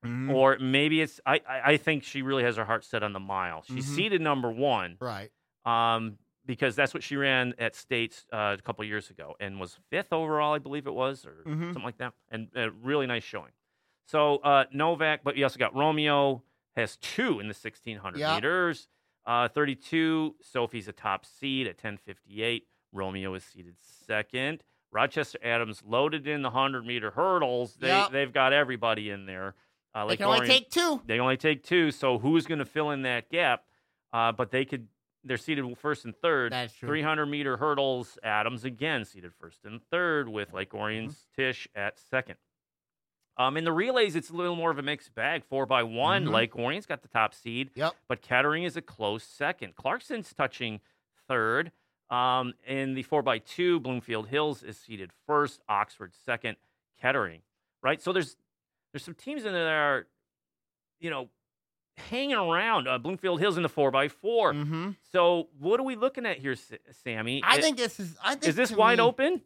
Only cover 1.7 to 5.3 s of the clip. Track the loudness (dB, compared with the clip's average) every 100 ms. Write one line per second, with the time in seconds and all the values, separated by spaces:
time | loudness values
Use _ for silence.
1.7 | 4 4 -2 -2 -6 -2 2 2 0 -2
2.7 | -2 -2 -4 -4 -6 -6 -4 -4 -6 -10
3.7 | -8 -6 -2 0 0 0 0 -2 0 0
4.7 | 0 -2 -6 -8 -8 -12